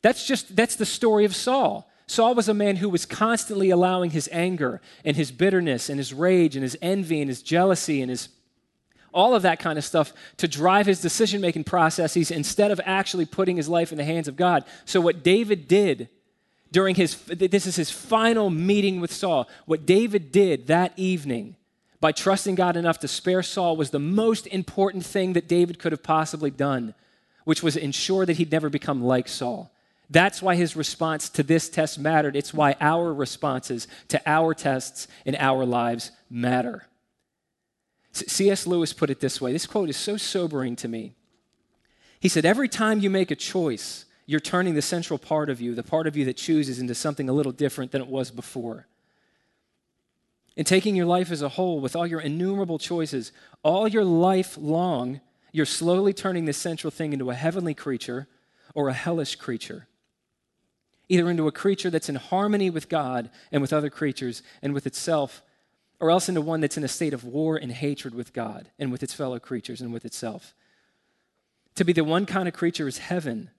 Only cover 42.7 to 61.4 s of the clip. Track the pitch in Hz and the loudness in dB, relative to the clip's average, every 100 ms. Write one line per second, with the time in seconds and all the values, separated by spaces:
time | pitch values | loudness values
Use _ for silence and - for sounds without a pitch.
42.7 | - 220 220 196 190 185 147 - - 165 | 0 0 2 2 0 0 -4 -4 -2 -2
43.7 | 110 - - - _ - 147 - 180 185 | -4 -8 -14 -18 _ -4 -4 0 0 0
44.7 | 151 143 175 165 151 - 156 147 123 120 | 0 -2 -6 -4 -8 -2 -2 -2 -4 -6
45.7 | 117 - 156 160 147 131 127 - 156 139 | -6 -2 -2 0 -2 -2 -4 0 0 0
46.7 | 123 123 120 156 143 135 139 139 123 143 | -4 -6 -4 -4 -4 -2 0 -2 -2 -2
47.7 | - 127 139 127 135 123 117 - 131 117 | -2 -6 -6 -4 -6 -6 -8 -12 -10 -10
48.7 | 113 _ _ _ _ _ _ _ _ _ | -10 _ _ _ _ _ _ _ _ _
49.7 | _ _ _ _ _ _ _ _ - 156 | _ _ _ _ _ _ _ _ -6 2
50.7 | 185 208 190 175 180 180 165 143 156 185 | 2 2 0 2 2 0 -4 -4 -2 -2
51.7 | 160 131 - 170 165 151 156 180 196 185 | -2 -4 -4 -4 -4 -4 -4 -2 -2 -4
52.7 | 160 - 175 156 135 113 _ _ _ 151 | -6 -4 -4 -4 -6 -8 _ _ _ 0
53.7 | 180 220 220 190 165 185 190 185 - 147 | 2 2 2 2 4 4 2 0 -6 -2
54.7 | 160 180 147 123 135 _ _ _ 156 147 | 0 0 -2 -4 -8 _ _ _ -2 -2
55.7 | - 165 180 196 196 196 180 160 139 175 | 0 0 2 2 0 -4 -2 -4 -4 -6
56.7 | 160 160 - 156 143 127 123 160 185 175 | -6 -8 -6 -6 -4 -4 -4 -4 -2 -4
57.7 | 143 - 123 - 123 143 _ _ _ _ | -6 -6 -6 -6 -10 -10 _ _ _ _
58.7 | - 139 123 - 170 143 - - 117 - | -4 -2 -2 -4 -4 -4 -8 -8 -8 -8
59.7 | - - _ _ _ _ _ _ _ _ | -16 -18 _ _ _ _ _ _ _ _
60.7 | _ _ _ _ 180 175 175 | _ _ _ _ 2 4 0